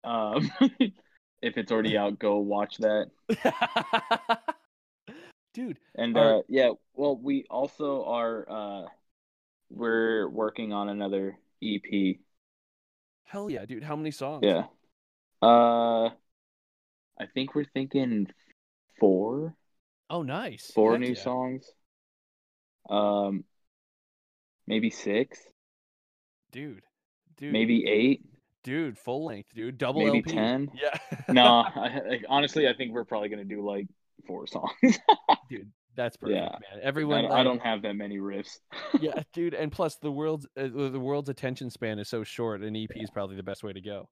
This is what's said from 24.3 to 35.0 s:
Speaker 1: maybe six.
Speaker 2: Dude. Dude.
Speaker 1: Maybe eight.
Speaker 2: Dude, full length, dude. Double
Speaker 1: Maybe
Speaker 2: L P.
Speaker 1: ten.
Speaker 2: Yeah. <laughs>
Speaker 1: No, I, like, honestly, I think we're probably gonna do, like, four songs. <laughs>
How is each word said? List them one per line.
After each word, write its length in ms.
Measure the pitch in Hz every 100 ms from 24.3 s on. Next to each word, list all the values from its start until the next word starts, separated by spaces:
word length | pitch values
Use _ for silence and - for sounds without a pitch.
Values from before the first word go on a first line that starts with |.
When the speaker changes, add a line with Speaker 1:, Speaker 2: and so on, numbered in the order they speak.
| _ _ _ -
Speaker 1:
maybe 240 | 110 113
six. 500 | - - 104 135 - - _ _ _ _ _ _ _ _ _ _
Speaker 2:
Dude. 300 | 123 147 98 _ _ _ _ _ _
Dude. 160 | 143
Speaker 1:
Maybe 340 | 110 113 117 -
eight. 380 | 104 127 139 - _ _ _
Speaker 2:
Dude, 360 | 127 143 156 107
full 260 | - 131
length, 300 | 160 104 -
dude. 240 | 113 117 131
Double 220 | 131 143
Speaker 1:
Maybe 140 | 151 113
Speaker 2:
L 40 |
P. 80 | 104
Speaker 1:
ten. 380 | 107 110 131 143
Speaker 2:
Yeah. 220 | 131 143 156 -
<laughs> 180 | 151 -
Speaker 1:
No, 160 | 127 123 120
I, 400 | 113 - 117 139 110
like, 160 | 123 107
honestly, 380 | 139 143 156 135
I 60 |
think 180 | 117 123
we're 120 | 120
probably 240 | 110 110 104
gonna 160 | 104
do, 200 | 98 104
like, 220 | 101 101 95 _ _ _ -
four 200 | 90 -
songs. 240 | - - -
<laughs> 640 | 254 -